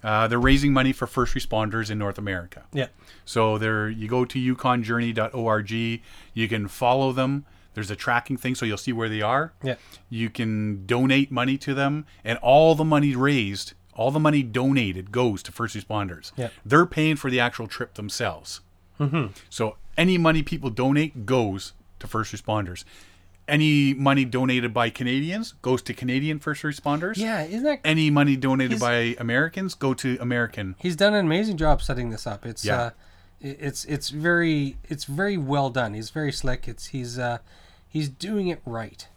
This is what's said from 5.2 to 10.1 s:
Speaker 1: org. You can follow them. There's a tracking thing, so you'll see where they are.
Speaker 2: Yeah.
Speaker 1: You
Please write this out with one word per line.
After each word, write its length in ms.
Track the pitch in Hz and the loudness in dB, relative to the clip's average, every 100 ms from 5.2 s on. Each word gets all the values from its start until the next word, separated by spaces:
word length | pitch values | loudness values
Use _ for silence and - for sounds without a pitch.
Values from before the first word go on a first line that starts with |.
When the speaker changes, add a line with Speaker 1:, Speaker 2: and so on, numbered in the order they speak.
| 110 | -2
Speaker 1:
org. 380 | 127 113 107 101 | -2 0 0 0
You 280 | 113 117 113 - - - - 113 | -2 -2 -4 -10 -20 -14 -4 -2
can 200 | 110 101 | -2 -4
follow 420 | - 123 131 135 | 0 2 4 2
them. 360 | 127 131 139 143 - - | 0 0 -2 -6 -20 -16
There's 160 | - 101 | -10 -6
a 60 | 104 | -6
tracking 400 | - 120 - 131 | 0 0 0 -6
thing, 180 | 127 | -4
so 100 | 127 | -2
you'll 140 | 117 104 | -2 -4
see 140 | - | -4
where 160 | 117 113 | -2 -2
they 140 | 107 | 0
are. 320 | 104 131 156 - | 2 2 0 -6
Speaker 2:
Yeah. 100 | 135 123 - - | -6 -6 -10 -20
Speaker 1:
You 220 | _ | _